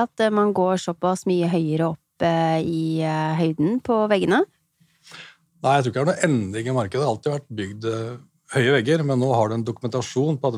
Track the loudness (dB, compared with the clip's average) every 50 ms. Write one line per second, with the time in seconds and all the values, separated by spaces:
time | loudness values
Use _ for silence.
0 | 0 0 0 0 0 2 2 2 2 2 2 2 2 2 2 0 -2 -4 -6 -2
1 | -2 -2 -2 0 0 0 0 2 2 2 2 0 0 0 0 0 0 -2 -2 -6
2 | _ _ _ -2 0 0 2 2 2 2 2 0 0 -2 -2 -2 -2 -2 -2 -2
3 | -2 -2 -2 -2 -2 -2 0 0 0 0 2 2 0 0 0 -2 -2 0 0 0
4 | 2 2 2 2 2 2 2 2 2 0 _ _ _ _ _ _ _ _ _ _
5 | _ -20 -20 -20 -20 -20 -20 _ _ _ _ _ 0 2 2 2 2 0 0 0
6 | 0 0 0 0 2 2 2 0 0 -2 -4 -6 -4 -2 -2 -2 -2 -2 -2 -2
7 | 0 0 -2 -2 -2 -4 -4 -4 -8 _ -8 -8 -8 -8 -8 -8 -6 -6 -4 -4
8 | -6 -8 -10 -14 -18 _ _ _ _ _ -2 0 2 4 4 2 2 2 2 2
9 | 2 0 0 2 2 2 2 2 2 2 0 -2 -4 -4 -6 -6 -8 -4 -4 -4
10 | -4 -2 -2 -2 0 0 0 0 -2 -2 -2